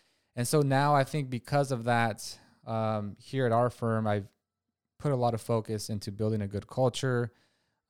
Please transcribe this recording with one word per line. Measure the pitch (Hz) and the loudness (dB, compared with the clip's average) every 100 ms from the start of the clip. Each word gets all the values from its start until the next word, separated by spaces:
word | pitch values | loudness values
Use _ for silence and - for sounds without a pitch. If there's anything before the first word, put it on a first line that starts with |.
| _ _ _ - | _ _ _ -6
And | 120 | 0
so | 156 | 2
now | 143 135 143 147 | 2 2 4 4
I | |
think | 135 156 131 | 2 -2 -4
because | 123 - 143 139 | -6 -2 0 0
of | 127 117 | -2 0
that, | 117 117 104 - - _ _ - | 2 2 -2 -10 -16 _ _ -6
um, | 113 110 107 101 98 | -2 0 -2 -4 -10
here | - 135 127 | -6 0 2
at | |
our | 113 123 | 4 2
firm, | - 117 110 110 | 0 0 0 2
I've | 104 101 _ _ _ _ _ _ - | 0 -2 _ _ _ _ _ _ -8
put | 151 | -2
a | 131 | 0
lot | 120 | 0
of | 113 | 0
focus | - 117 107 110 - | 0 -2 -2 -6 -4
into | 107 - | -6 -6
building | 101 110 110 | -4 -2 0
a | 101 | -2
good | 101 - | -6 -6
culture, | - 131 - 135 123 120 - _ _ _ _ _ | 0 0 2 -2 0 -2 -8 _ _ _ _ _